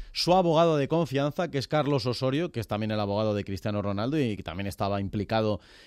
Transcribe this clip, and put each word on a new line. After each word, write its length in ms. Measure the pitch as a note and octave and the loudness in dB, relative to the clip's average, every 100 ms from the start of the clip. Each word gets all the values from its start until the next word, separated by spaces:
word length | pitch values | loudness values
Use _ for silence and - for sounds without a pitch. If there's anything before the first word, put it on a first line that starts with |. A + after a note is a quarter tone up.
| - | -8
su 200 | - E3 | -4 4
abogado 460 | F3+ E3+ D#3 E3+ D3+ | 4 6 6 4 4
de 100 | C3+ | 2
confianza, 640 | D#3+ D#3 C3 D3 - E3+ | 0 0 0 0 -2 -4
que 80 | C3+ | -2
es 100 | - | -2
Carlos 380 | D3+ C#3 C#3+ B2 | 0 2 0 0
Osorio, 440 | A#2+ C3 C#3 E3+ | -2 0 0 -2
que 100 | A#2+ | -6
es 60 | - | -4
también 240 | G#2 A2 | -2 -2
el 100 | G#2+ | -2
abogado 340 | G2+ G2+ A2 | 0 0 0
de 100 | G#2 | 0
Cristiano 380 | G2 G2 A2 G#2 | -2 -6 -4 -4
Ronaldo 360 | G2 G2 A#2 D#3 | -2 -2 -2 0
y 160 | B2 F#2 | -2 -2
que 60 | |
también 240 | E2 E2+ G2 | -6 -6 -6
estaba 360 | - G2+ G2+ | -4 -2 -2
implicado 580 | G2 G#2+ G2 A2+ G#2+ G2+ - - | -2 -4 0 0 2 -2 -6 -20